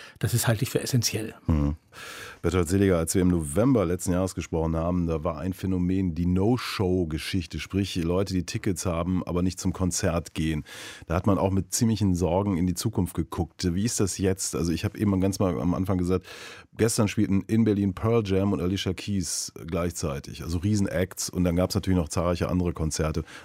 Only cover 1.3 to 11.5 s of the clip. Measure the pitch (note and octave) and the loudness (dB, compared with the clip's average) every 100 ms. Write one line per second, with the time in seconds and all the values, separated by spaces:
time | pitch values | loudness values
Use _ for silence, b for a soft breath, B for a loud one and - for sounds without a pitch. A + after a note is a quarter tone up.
1.3 | - - D#2 C#2+ D#2 _ B B B B | -4 0 2 2 0 _ B B B B
2.3 | B F2 F2+ E2 G2 G2 F2 E2 F#2+ F2+ | B 0 2 2 4 4 4 2 4 4
3.3 | F2 D2 D#2+ B2+ A#2+ E2+ F2+ - F2+ F#2+ | 4 2 2 4 4 2 0 0 0 0
4.3 | - - E2 E2 D#2+ E2+ F2+ E2+ D#2+ E2+ | -4 -4 0 0 0 0 0 0 0 -2
5.3 | D#2 F#2 F#2 F#2+ F#2 F2+ F#2+ F#2 D#2+ F2 | -4 -4 -4 -2 0 0 0 0 0 0
6.3 | F2+ G2+ B2 - - F#2 F#2 E2 D#2 - | 2 2 0 -2 -2 0 0 0 -4 -4
7.3 | F#2+ D#2+ D#2+ - F#2+ G2 F#2 E2 F2+ F#2+ | -4 -4 -8 -4 -2 -2 -2 0 0 0
8.3 | F#2 E2 A2+ G#2+ F2 - E2 F2 F#2 - | -2 -2 -4 -4 -2 -2 -2 0 -2 0
9.3 | E2+ F#2 - F#2+ - F2+ - F#2 E2 - | 0 0 0 -4 -2 -2 0 0 -2 -4
10.3 | - D#2 D#2 B B B B - E2 G#2 | -4 -2 -2 B B B B -4 0 2
11.3 | E2+ F#2+ | 2 2